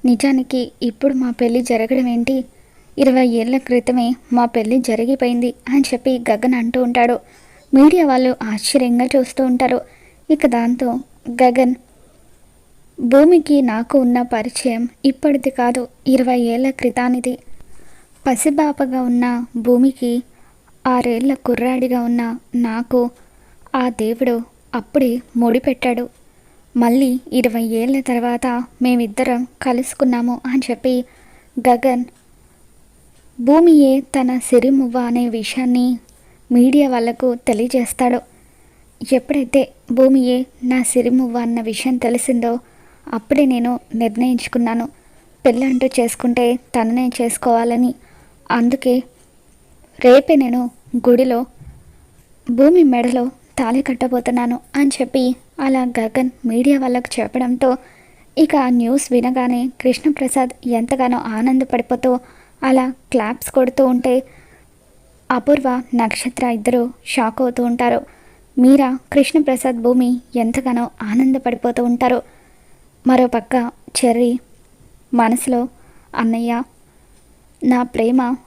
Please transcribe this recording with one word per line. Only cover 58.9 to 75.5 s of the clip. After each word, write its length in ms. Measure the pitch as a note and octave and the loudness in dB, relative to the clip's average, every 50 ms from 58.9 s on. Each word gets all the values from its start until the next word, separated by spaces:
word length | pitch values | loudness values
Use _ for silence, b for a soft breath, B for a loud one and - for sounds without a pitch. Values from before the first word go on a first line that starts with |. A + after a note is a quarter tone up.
| B3+ C#4+ - - | 0 -2 0 0
వినగానే 580 | B3+ B3 A#3+ B3 B3+ C4 B3 B3 B3 A#3+ B3 C4 - _ | 0 0 0 0 -2 0 0 0 -2 -2 -4 -6 -8 _
కృష్ణప్రసాద్ 680 | - B3+ B3 - - D#4+ D4 - C4+ B3+ - C#4 B3+ B3+ - _ - | 0 0 0 2 0 -2 -2 0 -2 -2 0 -2 -2 -2 -4 _ -6
ఎంతగానో 520 | B3 A#3+ A3+ A#3 A#3+ C#4 C4 C4 B3 B3 A#3+ | -4 -2 -2 -2 -2 -2 -2 0 -2 -2 -2
ఆనందపడిపోతూ 1000 | - A3+ A3 A3 A#3 C4 C4 C4 C4 C4 - A#3+ A#3 - B3+ B3 - C4 B3 B3 B3 b b b b b b b - | -4 -6 -6 -2 0 0 2 0 0 0 -2 -4 -2 -2 -4 -2 0 -2 -2 -2 -4 b b b b b b b -2
అలా 300 | C4 C4 C4 B3+ B3+ B3+ _ _ _ | 0 2 2 0 -2 -6 _ _ _
క్లాప్స్ 400 | - B3 G#3+ G#3+ B3 B3 - - | -2 -2 -2 -2 -6 -8 -10 -4
కొడుతూ 340 | - C4+ B3+ B3 B3+ - C4+ | 0 0 0 0 2 0 2
ఉంటే 380 | B3+ B3+ B3 B3 C4+ B3 C4 B3+ b b b b b b b b b _ _ _ _ _ _ _ _ _ _ _ _ | 2 2 0 0 0 0 -2 -2 b b b b b b b b b _ _ _ _ _ _ _ _ _ _ _ _
అపూర్వ, 520 | B3+ B3 B3 C#4+ D4 D4 C4 C4 B3 B3+ B3 - - | -4 -2 2 2 2 2 2 -4 -4 -4 -6 -4 -4
నక్షత్ర 500 | A#3+ A#3 A3 - - - B3+ B3 - C4 | -2 -2 -2 -4 -6 -8 -8 -6 -4 -4
ఇద్దరు 480 | A#3+ A#3 A3 G#3 - A#3+ B3 A#3 B3+ B3 _ _ | -4 -4 -2 -2 0 0 0 -2 -4 -8 _ _
షాక్ 360 | - - - A#3 A3 A3+ - | -8 -4 -2 -2 -2 -2 -2
అవుతూ 220 | C4 B3 A#3+ B3 A#3+ | -4 -4 -2 -2 -4
ఉంటారు. 380 | A#3+ A#3+ A#3+ B3 A#3+ - - - b b b b b b b b b _ - | -4 -2 -2 0 0 -2 -2 -4 b b b b b b b b b _ 2
మీరా, 400 | B3 C4 C#4 C#4 C#4 B3+ B3+ C4 _ _ - | 4 6 6 6 4 0 -2 -6 _ _ 2
కృష్ణప్రసాద్, 680 | C#4+ C4+ - - D#4+ D4 C#4+ B3+ B3+ - C4 B3+ A#3 | 2 2 2 2 0 2 2 -2 -2 -2 -4 -4 0
భూమి 400 | A3+ A#3+ B3+ B3+ B3+ A#3+ B3+ B3 - _ - | 0 0 2 2 2 0 0 -4 -6 _ -4
ఎంతగానో 540 | A#3+ A#3 A3+ A#3+ C4+ B3+ B3+ A#3+ A#3+ A#3+ A#3 - - A3+ | -2 -2 -2 -2 -4 -2 -2 -2 -2 -4 -6 -8 -10 -8
ఆనందపడిపోతూ 800 | G#3 G#3 A#3+ C4 C4 C4 C4 - B3 A#3+ A#3 - B3 A#3+ - A#3+ | -4 0 2 2 2 2 0 -2 -4 -4 -2 -4 -4 -2 0 0
ఉంటారు. 380 | A#3+ A#3+ A#3+ C4 B3 B3+ A#3+ - b b b b b b b b b b b b b _ _ _ B3+ | -2 0 0 0 0 0 0 -4 b b b b b b b b b b b b b _ _ _ 2
మరోపక్క 640 | B3+ B3 B3+ B3 B3 A#3 A3 - - B3+ A#3+ A#3+ - _ _ - | 4 4 2 2 0 -4 -4 -2 -2 -2 -2 -4 -8 _ _ -10
చెర్రీ 500 | _ - - B3 A3+ A#3 B3 A#3+ A#3+ B3 - _ - _ _ _ _ _ - - _ _ _ _ - | _ -2 0 0 2 2 2 0 0 -2 -6 _ -20 _ _ _ _ _ -20 -20 _ _ _ _ -2
మనసులో, 540 | A#3+ A#3 A3+ A#3 B3 - - | 0 0 2 0 -2 -2 -2